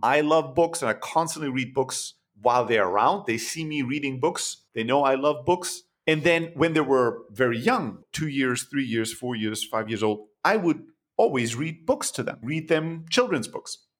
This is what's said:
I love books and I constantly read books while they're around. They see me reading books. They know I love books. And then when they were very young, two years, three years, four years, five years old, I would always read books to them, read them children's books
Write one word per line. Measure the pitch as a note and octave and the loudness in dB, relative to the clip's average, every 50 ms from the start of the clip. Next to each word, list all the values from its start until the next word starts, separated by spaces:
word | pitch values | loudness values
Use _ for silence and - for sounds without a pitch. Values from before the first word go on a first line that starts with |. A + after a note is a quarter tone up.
I | A2 A#2+ C#3 D3+ | 0 2 4 4
love | D3+ D3+ D#3 D#3+ D3+ C3+ C3+ | 4 4 4 2 2 2 2
books | E3 E3+ E3+ E3+ - | 2 2 2 0 -2
and | C3+ A2+ | -2 -2
I | G#2+ | -2
constantly | - - - - D#3+ E3 D#3+ - D#3 D#3 C#3 | -2 -4 -2 0 0 0 0 -4 -6 -6 -4
read | B2+ C3 B2+ B2 | -4 -4 -4 -4
books | C3 C3+ C3 B2+ - - - - - _ _ _ _ G2+ | -2 -2 -2 -2 -4 -8 -8 -10 -14 _ _ _ _ _
while | G2+ B2 A#2+ B2 A#2+ | 0 2 2 2 2
they're | A2 A#2 A2 G2 | 4 4 4 4
around. | F2+ F#2 G#2 A#2 D3 F#3+ G3+ D#3 | 4 2 2 4 2 2 0 -2
They | B2+ A2+ A2+ | -2 -2 -2
see | - - - D#3+ D#3+ | -2 -6 -6 -6 -6
me | D#3 D3+ D3 | -4 -4 -4
reading | C3 A#2+ C#3+ D3+ C#3 C#3 C3 C3 | -4 -2 -4 -4 -4 -4 -4 0
books. | C#3+ E3+ F3+ - - - - _ _ _ - | -2 -2 0 -2 -6 -6 -8 _ _ _ -6
They | A2+ A2+ | -4 -2
know | A#2 C3 C#3+ | 2 2 2
I | C#3+ C3+ C3+ | 4 4 2
love | C3 C#3 D3 D3+ C#3 B2+ | 2 2 0 0 0 0
books. | F3 F3+ F3+ - - - - _ _ _ _ - | 0 0 0 -2 -8 -10 -10 _ _ _ _ 0
And | D#3+ D#3 D#3 D3 | 2 2 4 4
then | F3 E3+ E3+ E3 D#3+ - | 4 4 2 0 -4 0
when | C3+ D#3+ E3+ D#3+ | 0 0 2 4
they | D#3 | 2
were | D3 C3 C3+ C3 B2 A#2 G#2+ - - - | 2 4 4 4 4 2 0 -4 -12 -12
very | G#2 A2+ C3 B2 A#2+ A#2 | -2 0 2 2 2 2
young, | B2 A3+ B3+ A3+ D#3+ A2 F#2+ - - _ | 2 2 2 2 0 -4 -8 -12 -18 _
two | - - D#3 D3+ | -8 -6 -4 -2
years, | C#3 C#3 C3+ B2+ B2 B2 - | 0 0 0 0 0 -2 -4
three | - C#3+ C#3 C3+ | -6 -4 -4 -2
years, | A2+ A2+ A2+ A2 A2+ A2+ | 0 0 0 -2 -2 -4
four | - B2+ B2 B2 | -6 -6 -6 -4
years, | G#2+ G#2+ G#2+ A2 G#2+ - | -2 -2 -2 -2 -4 -6
five | - - A2 A2 G#2+ | -4 -4 -4 -2 -2
years | A2+ G2 | -2 0
old, | A2 G#2+ G#2 G#2 - _ _ _ - | 0 0 0 -2 -6 _ _ _ 0
I | E3+ G#3 | 2 2
would | A3 F3+ E3 D3+ - - - _ _ _ _ - | 2 2 2 0 0 -4 -20 _ _ _ _ 0
always | - A3 G#3+ D3+ B2+ A#2 A#2 A2+ | 2 2 2 2 0 -2 -2 -2
read | A#2+ D#3 E3 D#3+ - D#3+ | -4 -6 -6 -8 -8 -2
books | G3 C#4 D4 - - | -2 -2 -2 -2 -8
to | - - | -6 -6
them, | A#2 - - - | -6 -6 -8 -8
read | - B2+ D#3 D#3+ D#3+ D#3+ | -8 -6 -6 -6 -2 0
them | E3 D#3 D#3+ E3 E3 E3 D#3+ - | 0 0 0 -4 -8 -10 -8 -2
children's | - B3 B3+ G#3+ F3+ C3 A2 - | 0 0 2 2 0 -4 -4 -6
books | - - - - - - _ _ _ | -10 -12 -12 -12 -16 -16 _ _ _